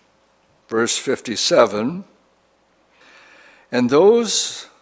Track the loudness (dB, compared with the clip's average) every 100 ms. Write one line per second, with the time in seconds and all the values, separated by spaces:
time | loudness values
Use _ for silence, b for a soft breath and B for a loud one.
0 | _ _ _ _ _ _ _ -4 -2 -4
1 | -4 -6 -6 -6 0 4 2 2 -6 -8
2 | -14 _ _ _ _ _ _ _ _ b
3 | b b b b b b b -2 2 4
4 | 6 4 2 -2 -4 -8 -16 _